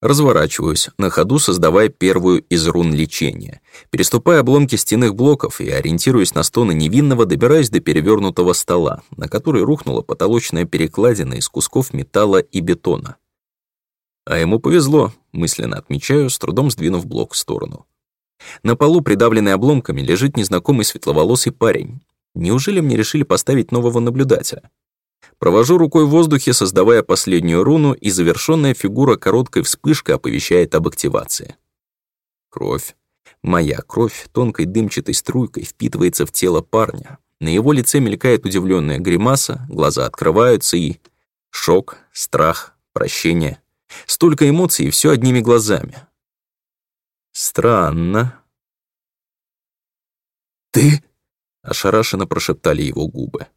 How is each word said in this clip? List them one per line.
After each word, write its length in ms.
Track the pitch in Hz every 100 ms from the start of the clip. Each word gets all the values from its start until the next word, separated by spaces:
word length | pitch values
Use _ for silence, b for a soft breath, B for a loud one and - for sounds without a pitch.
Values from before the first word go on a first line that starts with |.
Разворачиваюсь, 880 | - 139 143 98 76 - 78 78 - _
на 120 | 95
ходу 300 | - 85 139
создавая 500 | - 90 82 87 110
первую 540 | - 92 92 90 90
из 240 | - 87 80
рун 260 | 85 85
лечения. 680 | 76 78 - 73 - - - B B B
Переступая 520 | - - 120 - 170
обломки 340 | 123 139 139 107
стенных 400 | - 110 123 98
блоков 460 | 135 143 - -
и 80 | -
ориентируясь 680 | 67 - 165 - 123 92 -
на 80 |
стоны 300 | 76 - 117
невинного, 520 | 80 78 110 143 127 110
добираюсь 440 | 73 120 156 127
до 100 | 135
перевёрнутого 720 | - 78 80 107 98 87 90
стола, 480 | 87 - 87 78 - _ -
на 120 | 76
который 360 | 107 147 135
рухнуло 380 | 95 147 - 60
потолочная 640 | - - 90 117 - 82 85
перекладина 680 | 92 80 - 113 107 69
из 160 | 62 -
кусков 440 | - - - 131
металла 460 | - 67 98 107 95
и 200 | - 95
бетона. 560 | 85 87 - 73 - 64 _ _ _ _ _ _ _ _ _ _ -
А 120 | 80
ему 220 | 82 113
повезло, 540 | 135 170 139 151 110 - _
мысленно 460 | - 82 - 60 50
отмечаю, 520 | - 71 - 143 135
с 80 | -
трудом 320 | - 92 143
сдвинув 360 | 113 82 90 -
блок 280 | - 55
в 40 | -
сторону. 500 | - - - - _ _ _ _ _ _ B B
На 120 | 110 120
полу, 260 | 147 170
придавленный 520 | 139 101 117 110 104
обломками, 480 | 95 120 147 - 69
лежит 360 | 67 87 139 135
незнакомый 480 | 101 90 87 139 107
светловолосый 640 | - - 76 80 123 -
парень. 500 | - 113 - - 127 _ _ _
Неужели 460 | - 85 120 139 196
мне 160 | 151 113
решили 280 | 110 151
поставить 480 | 143 - - 135 110
нового 280 | 123 120 120
наблюдателя? 720 | 117 123 135 113 - - _ _ _ _ _ _ b b
Провожу 380 | - 92 123 180
рукой 280 | 165 160 151
в 40 |
воздухе, 440 | 156 165 147 -
создавая 480 | 123 95 92 95 117
последнюю 600 | - 95 - 90 85 82
руну, 300 | 101 156 147
и 160 | 135 104
завершённая 640 | 90 85 - - 160 143
фигура 420 | 123 101 110 135 104
короткой 480 | - 107 131 -
вспышкой 520 | - - - 151 - 69
оповещает 600 | 64 62 - 90 85 80
об 120 | 82
активации. 680 | - - - - - - - _ _ _ _ _ _ _ _ _
Кровь. 460 | - 50 69 - - _ _ b b
Моя 360 | - 87 78 62
кровь 460 | - - 117 - -
тонкой 340 | - 120 - 82
дымчатой 480 | 101 107 - -
струйкой 500 | - - 123 117 -
впитывается 600 | - - - - 90 - 73
в 60 |
тело 300 | - 92 82
парня. 580 | - 110 113 - - - _ _
На 100 | 78
его 240 | 85 123
лице 260 | 147 117 147
мелькает 460 | 120 104 131 117 101
удивлённая 540 | 95 92 92 76 69
гримаса, 640 | 87 87 110 135 - - 131
глаза 360 | - 73 73 62
открываются 720 | - 117 98 120 113 - 87
и... 200 | 78 - _ _ _ _ _
Шок, 480 | - - 87 - - _
страх, 640 | - - - 78 82 - _ _
прощение. 680 | - - - 82 85 78 - _ _ _ B B
Столько 420 | - 170 147 147
эмоций, 380 | 151 180 - -
и 20 |
всё 220 | - 151
одними 300 | 139 127 127
глазами. 540 | 113 120 107 92 - - _ _ _ _ _ _ _ _ _ _ _ _ _ -
Странно. 1040 | - - 117 110 82 80 85 104 123 - _ _ _ _ _ _ _ _ _ _ _ _ _ _ _ _ _ _ _ _ _ _ _
«Ты?» — 320 | - 143 147 _ _ _ _ _ _
ошарашенно 640 | - - 98 107 113 95 95
прошептали 540 | - - 78 - 76
его 280 | 73 - 78
губы. 380 | 65 67 - -